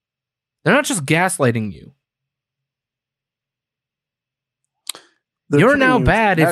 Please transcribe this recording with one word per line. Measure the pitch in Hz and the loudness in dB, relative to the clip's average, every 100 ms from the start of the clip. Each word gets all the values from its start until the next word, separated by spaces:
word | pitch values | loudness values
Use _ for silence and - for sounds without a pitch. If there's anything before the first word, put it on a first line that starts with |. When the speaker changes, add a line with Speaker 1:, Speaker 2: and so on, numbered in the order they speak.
| _ _ _ _ _ _ | _ _ _ _ _ _
Speaker 1:
They're | - | -2
not | 247 | 0
just | 285 233 | -2 -6
gaslighting | 139 156 185 - 131 117 107 | -2 -2 -2 -2 -2 -2 -6
you. | - - - _ _ _ _ _ _ _ _ _ _ _ _ _ _ _ _ _ _ _ _ _ _ _ _ _ _ _ _ - - _ _ _ _ - | -10 -20 -20 _ _ _ _ _ _ _ _ _ _ _ _ _ _ _ _ _ _ _ _ _ _ _ _ _ _ _ _ -20 -20 _ _ _ _ -2
Speaker 2:
They're | 143 | 2
Speaker 1:
You're | 208 | 2
Speaker 2:
turning | 285 262 | 2 2
Speaker 1:
now | 254 | 2
Speaker 2:
you | |
Speaker 1:
bad | 143 196 220 175 | 2 2 2 0
Speaker 2:
into | |
Speaker 1:
if | 160 | 0